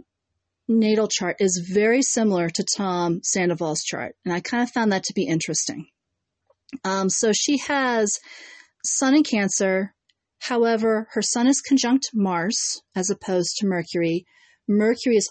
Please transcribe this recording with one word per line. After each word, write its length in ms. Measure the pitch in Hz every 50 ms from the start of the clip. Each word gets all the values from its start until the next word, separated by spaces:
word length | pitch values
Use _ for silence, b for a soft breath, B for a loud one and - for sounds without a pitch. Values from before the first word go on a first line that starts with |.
| - _ _ _ _ _ _ _ _ _ _ _ _ -
natal 400 | 226 226 214 214 214 214 214 202
chart 280 | - - 196 175 - -
is 280 | 208 190 180 180 175 180 185
very 260 | 208 208 220 233 262
similar 480 | 269 - - 247 226 214 196 175 170 165
to 160 | 165 - 190 - -
Tom 440 | - 202 190 180 175 175 175 170 180 -
Sandoval's 600 | - - 202 180 175 175 160 175 156 151 151 -
chart. 320 | - - - 120 - - _ _
And 80 | 185 175
I 80 | 175
kinda 260 | 180 - - 240 240
found 260 | 240 - 254 226 214 196
that 100 | 190 -
to 100 | - -
be 120 | - 180
interesting. 600 | 135 165 160 - - 165 160 - - - - - - _ _ _ _ _ _ _ _ _ _ _ _ _ _ _ _ - - -
Um, 260 | 190 190 190 190 190
so 220 | 190 - - 220 208
she 240 | - - - 294 262 -
has 520 | - 294 277 269 254 240 226 220 208 208 - B B B B B B B B B B B B _
Sun 320 | - - - 277 262 269
in 80 | 311 294
Cancer. 720 | - - 214 202 190 - - 202 190 185 190 196 196 - _ _ _ _ _ _ _ _ _
However, 680 | - - 254 233 233 226 226 220 220 226 220 214 220 - -
her 100 | 226 208
Sun 260 | - - 240 240 254
is 120 | 277 -
conjunct 500 | - - 277 262 - 233 247 269 - - -
Mars 680 | 220 196 190 180 170 165 190 226 - - - - - _ _ _
as 160 | 190 180 190
opposed 460 | 196 - - - 190 180 175 170 -
to 100 | - 214
Mercury. 600 | 196 185 175 165 - - 175 170 165 165 175 - b b b b b b b b
Mercury 500 | - 202 208 214 220 240 226 - 262 233
is 120 | 214 190 -